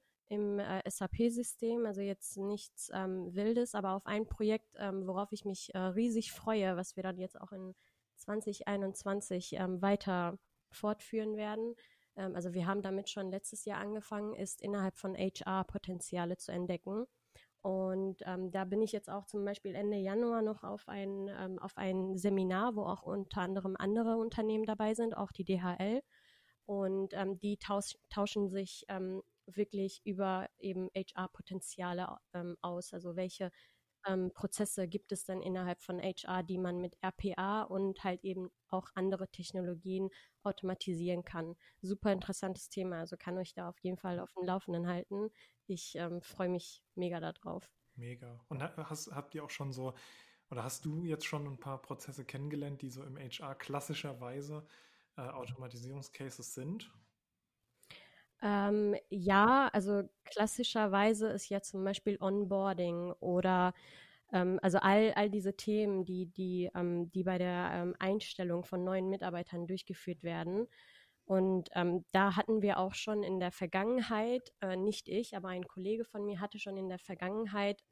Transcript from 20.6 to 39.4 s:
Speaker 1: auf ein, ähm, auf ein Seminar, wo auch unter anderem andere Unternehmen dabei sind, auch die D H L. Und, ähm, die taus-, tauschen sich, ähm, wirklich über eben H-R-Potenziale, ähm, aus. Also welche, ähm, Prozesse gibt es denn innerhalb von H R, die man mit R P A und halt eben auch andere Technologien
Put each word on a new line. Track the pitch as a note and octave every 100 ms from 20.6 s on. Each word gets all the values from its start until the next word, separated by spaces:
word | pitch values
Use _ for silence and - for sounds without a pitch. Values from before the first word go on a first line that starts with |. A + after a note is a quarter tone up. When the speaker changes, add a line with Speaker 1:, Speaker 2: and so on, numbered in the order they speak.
Speaker 1:
auf | G3 G#3 -
ein, | G#3 G3 G3 G3
ähm, | G3 F#3+ F#3
auf | G3 -
ein | F#3+ F#3+ F#3+ F#3+
Seminar, | G3+ G3 F#3 F#3 A#3+ G#3+
wo | F#3
auch | F#3+
unter | - G3+ F#3+ G#3
anderem | F3+ F#3+ F#3+ F#3+
andere | G3 A3 A3+ A3+
Unternehmen | A3+ A3+ A3 A3 A3
dabei | G#3+ G#3+ A3
sind, | A3+ -
auch | G3
die | - F#3
D | F#3
H | F3+ F3
L. | G3 B3 - _ _ _ _ _ -
Und, | G3+ F#3+ F#3+ F#3+
ähm, | - G3 F#3
die | G#3 G3+
taus-, | - G3+ - - -
tauschen | - G3+ G#3 G3
sich, | G3 F#3+ - -
ähm, | F#3+ F#3 F#3+ - _ -
wirklich | F#3 G#3 G3+ G3 - G#3
über | F#3+ G3 F#3 G3 _
eben | G3 F#3 F#3 F#3+
H-R-Potenziale, | F#3+ - F#3 - - F#3 - - F3+ F3 F3+ - _
ähm, | F3+ F3 E3+
aus. | F3 F3 -
Also | F3 F3+ E3+
welche, | F#3 - F#3 - - _ _ _ G3
ähm, | F#3+ F#3
Prozesse | - G3 - G#3 - F3+
gibt | G3 -
es | F#3+ -
denn | F#3+
innerhalb | F#3 F#3 F3+ F3
von | - F3+
H | F#3+ F3+ -
R, | F#3
die | E3+ F#3
man | F#3 F3+
mit | F3+ -
R | F#3+
P | - G3+ F3+
A | F#3+ G#3+
und | - F#3+ G3 F#3+
halt | F#3+ F3+
eben | F#3+ F#3 F3+ _ -
auch | F#3+ - -
andere | F#3+ F#3+ F#3+
Technologien | -